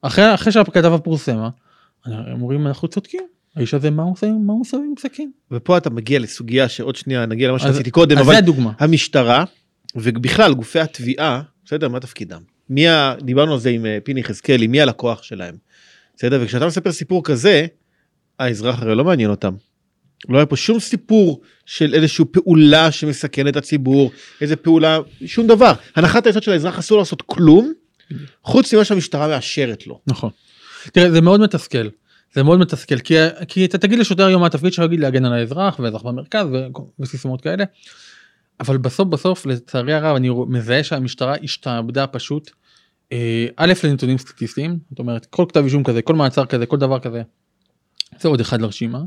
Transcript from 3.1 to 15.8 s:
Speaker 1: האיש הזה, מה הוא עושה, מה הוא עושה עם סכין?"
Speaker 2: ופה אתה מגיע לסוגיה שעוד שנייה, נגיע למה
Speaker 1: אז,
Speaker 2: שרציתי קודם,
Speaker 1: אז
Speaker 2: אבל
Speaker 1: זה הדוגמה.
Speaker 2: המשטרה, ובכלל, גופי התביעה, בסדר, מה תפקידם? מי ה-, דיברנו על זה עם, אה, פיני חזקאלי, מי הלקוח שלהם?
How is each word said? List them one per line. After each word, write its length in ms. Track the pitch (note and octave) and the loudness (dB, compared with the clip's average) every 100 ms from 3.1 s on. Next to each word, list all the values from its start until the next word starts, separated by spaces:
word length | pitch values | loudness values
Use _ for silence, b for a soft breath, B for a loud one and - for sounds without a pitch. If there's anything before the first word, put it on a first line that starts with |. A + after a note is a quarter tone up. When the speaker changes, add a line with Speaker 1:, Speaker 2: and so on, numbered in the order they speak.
| F#4 F#4 _ _ - | -14 -14 _ _ -8
Speaker 1:
האיש 180 | A#2 | -4
הזה, 160 | C#3+ D3 | -2 -2
מה 120 | D3+ | -2
הוא 100 | E3 | -4
עושה, 140 | F3+ G#3+ | -4 -2
מה 260 | A3 G3+ | -2 -2
הוא 80 | A3 | -2
עושה 160 | B3+ C4 | -4 -6
עם 180 | D4 D4 | -6 -8
סכין?" 320 | C4 - D4+ - _ | -10 -12 -14 -16 _
Speaker 2:
ופה 260 | A#2+ - F3 | -10 0 0
אתה 140 | E3+ | 0
מגיע 280 | A#2 G#2+ C#3 | -8 -2 -2
לסוגיה 500 | A2+ - A#2 B2 B2+ | -2 -12 -4 0 0
שעוד 280 | - B2 C3 | -2 -8 -8
שנייה, 300 | - B2+ A#2 | -6 -4 -4
נגיע 220 | A2 B2+ | -2 -2
למה 80 | C3 | 0
Speaker 1:
אז, 60 | |
Speaker 2:
שרציתי 280 | C#3 C#3 C3 | 0 -2 0
קודם, 280 | E3 E3 C#3+ | 4 4 6
Speaker 1:
אז 60 | |
Speaker 2:
אבל 80 | C3+ | 6
Speaker 1:
זה 60 | G#3+ | 6
הדוגמה. 340 | F3+ C#3 A#2 G#2+ | 4 2 -2 0
Speaker 2:
המשטרה, 640 | D3+ D#3+ - C#3+ A#2 B2 F3+ _ _ _ _ B2+ | 0 0 0 0 2 2 0 _ _ _ _ -6
ובכלל, 580 | A2+ A#2 B2 - G#3+ | -4 -2 -2 2 2
גופי 260 | C3 A2+ E3 | 2 -2 -4
התביעה, 600 | D#3 - A#2+ C3+ D#3 B2+ D3 _ | -4 -6 -8 -4 -4 -4 -8 _
בסדר, 240 | _ D3 D3 | _ -6 -6
מה 120 | B2 | -6
תפקידם? 400 | B2+ - F#2 E2+ E2+ _ _ | -12 -16 -16 -16 -20 _ _
מי 180 | C3+ E3 | 0 2
ה-, 260 | D#3+ C#3 B2 | 2 0 -4
דיברנו 300 | C3 B2+ D3+ | -4 0 0
על 60 | C#3 | 0
זה 120 | B2 | -2
עם, 160 | A#2 A2+ | -2 -4
אה, 120 | G#2+ | -6
פיני 200 | G#2 C3+ | -6 -8
חזקאלי, 420 | A#2 G#2 - C3 A2 | -8 -10 0 2 2
מי 140 | C3+ | 2
הלקוח 420 | C#3+ A#2 A#2+ A2 | 2 0 -6 -6
שלהם? 320 | - G#2 F2 E2+ _ b | -12 -14 -14 -16 _ b